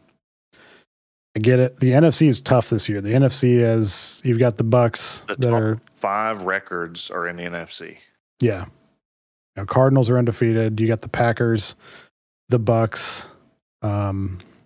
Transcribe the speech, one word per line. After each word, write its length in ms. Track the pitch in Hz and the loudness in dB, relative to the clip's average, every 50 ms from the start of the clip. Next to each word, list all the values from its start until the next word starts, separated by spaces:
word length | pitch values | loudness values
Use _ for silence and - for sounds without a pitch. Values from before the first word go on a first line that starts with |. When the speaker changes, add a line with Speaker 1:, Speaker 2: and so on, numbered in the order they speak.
| _ _ _ _ _ _ _ _ _ _ _ _ - _ - _ _ _ _ _ _ _ _ _ _ _ _ | _ _ _ _ _ _ _ _ _ _ _ _ -20 _ -20 _ _ _ _ _ _ _ _ _ _ _ _
Speaker 1:
I 40 | 110 | 0
get 200 | 107 123 127 127 | 2 4 4 4
it. 180 | 127 127 - - | 4 2 0 0
The 140 | 131 127 127 | 2 4 6
N 120 | 143 165 | 6 6
F 80 | 160 - | 4 4
C 120 | - 160 147 | 4 4 4
is 120 | 120 - | 4 2
tough 300 | - - 135 120 - - | 0 2 2 2 2 0
this 180 | 117 104 - - | -2 -4 -2 -4
year. 140 | 104 101 | -6 -4
The 120 | 101 104 113 | -2 0 2
N 100 | 131 139 | 4 4
F 100 | 131 - | 4 2
C 220 | - 131 123 120 | 2 2 4 4
is, 640 | 120 120 113 113 113 107 98 - - - - - - - | 4 4 4 2 2 0 0 -2 -4 -6 -8 -10 -6 -2
you've 160 | 131 117 113 | -2 0 2
got 180 | 127 117 107 - | 2 0 0 0
the 60 | 117 | 0
Bucks 600 | 113 123 123 120 113 - - - - - - - - | 2 4 4 4 2 0 -4 -6 -8 -8 -10 -10 -10
Speaker 2:
The 80 | 101 | -6
Speaker 1:
that 120 | - 127 120 | -2 0 0
Speaker 2:
top 40 | 117 | 0
Speaker 1:
are 280 | 113 110 110 110 113 - _ _ | 0 0 0 -2 -4 -8 _ _
Speaker 2:
five 500 | - - 98 98 104 110 110 110 101 92 | -6 -4 -4 -2 -2 -2 -4 -4 -4 -4
records 680 | 95 95 98 - - 90 85 85 82 85 85 - - | -4 -4 -4 -6 -8 -8 -8 -8 -8 -10 -14 -14 -10
are 160 | - 90 85 87 | -8 -8 -6 -8
in 80 | 87 | -8
the 80 | 87 87 | -8 -10
N 120 | 87 85 | -10 -10
F 160 | 85 82 - | -10 -12 -12
C. 260 | - - 85 80 80 - _ _ _ _ _ _ _ _ | -14 -14 -14 -16 -18 -20 _ _ _ _ _ _ _ _
Speaker 1:
Yeah. 240 | 123 113 101 92 90 - - _ _ _ _ _ _ _ _ _ _ _ _ _ _ _ _ | 0 0 0 -2 -8 -14 -16 _ _ _ _ _ _ _ _ _ _ _ _ _ _ _ _
You 80 | 98 101 | -12 -10
know, 20 | |
Cardinals 440 | 95 - 127 131 135 135 135 120 113 | -2 2 2 4 4 4 2 2 2
are 80 | 127 123 | 2 2
undefeated. 640 | 120 117 104 - 120 113 113 113 110 110 110 107 | 0 0 -2 0 0 0 2 0 0 0 0 0
You 80 | 113 113 | 0 0
got 140 | 113 107 | 0 -2
the 80 | - - | -4 -8
Packers, 640 | - - 120 117 117 - 120 117 113 107 - - - - _ - - - - _ _ _ _ _ _ _ _ - | -4 -2 0 0 0 0 0 0 0 0 -2 -6 -10 -14 _ -20 -20 -20 -20 _ _ _ _ _ _ _ _ -2
the 120 | 123 117 | -2 0
Bucks, 680 | 107 120 117 113 113 107 - - - - - - - - - _ _ _ _ _ _ _ _ _ | 2 2 2 2 0 -2 -2 -6 -6 -6 -8 -8 -12 -14 -20 _ _ _ _ _ _ _ _ _
um, 560 | - 107 101 101 101 98 98 98 98 95 92 90 - - _ _ _ | -6 -4 -2 -2 -2 -4 -4 -4 -4 -6 -8 -10 -16 -20 _ _ _